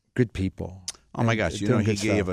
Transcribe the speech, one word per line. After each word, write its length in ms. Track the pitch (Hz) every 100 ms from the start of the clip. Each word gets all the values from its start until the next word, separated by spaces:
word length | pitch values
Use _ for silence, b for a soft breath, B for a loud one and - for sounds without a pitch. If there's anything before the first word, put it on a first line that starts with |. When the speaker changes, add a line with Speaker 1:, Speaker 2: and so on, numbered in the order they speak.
| _
Speaker 1:
good 180 | - 117
people. 500 | - 95 - 87 95 - b b
Speaker 2:
Oh, 80 | -
my 100 | 117
Speaker 1:
And 60 | 110
Speaker 2:
gosh. 220 | 90 101
You 80 | 104
Speaker 1:
doing 100 | 113
Speaker 2:
know, 40 | 104
he 20 | 101
Speaker 1:
good 60 |
Speaker 2:
gave 220 | 107 101
Speaker 1:
stuff. 40 | 92